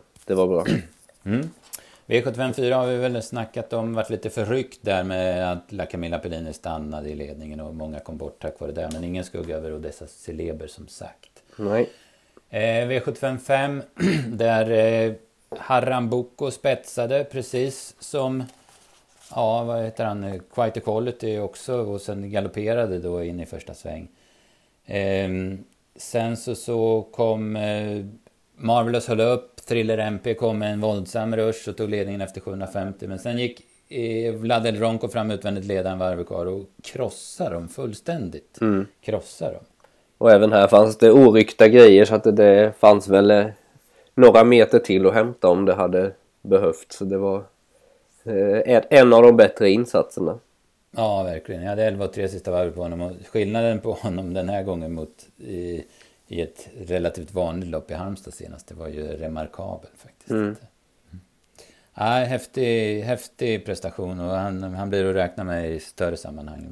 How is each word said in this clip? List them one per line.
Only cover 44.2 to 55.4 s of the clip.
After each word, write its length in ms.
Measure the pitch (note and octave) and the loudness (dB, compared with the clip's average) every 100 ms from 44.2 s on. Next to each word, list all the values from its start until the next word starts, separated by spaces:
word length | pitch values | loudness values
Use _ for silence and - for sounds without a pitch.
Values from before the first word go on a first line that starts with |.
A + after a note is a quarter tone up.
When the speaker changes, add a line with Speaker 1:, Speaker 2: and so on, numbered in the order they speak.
| B2 A2 | 10 10
Speaker 1:
meter 340 | A#2 A#2+ A2 A#2 | 8 8 8 4
till 280 | - F#2+ F#2+ | 4 4 4
att 80 | |
hämta 340 | A2 A2+ A#2+ F#2 | 4 0 0 2
om 160 | F2+ | 4
det 100 | G2 | 2
hade 380 | F#2+ F2+ F2+ F#2+ G2 _ _ | 0 0 0 -2 -6 _ _
behövts. 540 | G#2+ F#2+ F#2+ D#2+ - - | 0 2 2 -4 -12 -10
Så 80 | |
det 140 | G2 F#2+ | -6 -4
var, 180 | G2 G2 G2 _ _ _ _ _ _ _ | -4 -6 -10 _ _ _ _ _ _ _
eh, 500 | - G2+ G2+ G#2 - | -6 -2 0 0 4
en, 80 | A#2 - | 2 6
en 220 | D3 B2 | 8 10
av 100 | A#2 | 10
de 140 | A#2+ A#2 | 10 10
bättre 340 | G#2 - G2+ | 6 6 2
insatserna. 680 | G#2 A#2+ - - - E2+ G#2+ _ _ _ _ _ | 2 2 -2 -2 -4 -6 -6 _ _ _ _ _
Speaker 2:
Ja, 320 | - A2 G2 | -4 -2 -2
verkligen. 400 | F#2 E2 - F2 | -4 -8 -10 -10
Jag 60 | F#2 | -6
hade 140 | G#2 | -2
elva 200 | A2 G2 | -2 -2
och 80 | G2 | -6
tre 160 | - F#2+ | -4 -6
sista 220 | F#2 F#2+ | -6 -4
varvet 240 | F2+ F2+ | -2 -2
på 80 | E2 | -4
honom, 180 | F2 E2+ | -8 -8
och 120 | F2 F2+ - | -10 -12 -8
skillnaden 540 | A2+ G2+ A2 A#2 A2 | -4 -2 -2 -2 -2
på 120 | A2+ | -6
honom 420 | G2+ A2+ F2+ F#2 | -6 -6 -6 -6
den 140 | F#2 F2+ | -6 -6
här 140 | G2+ | -6
gången 300 | G2 F2 D#2+ | -6 -6 -8
mot 340 | E2 D#2 _ - | -10 -12 _ -20
i, 460 | _ | _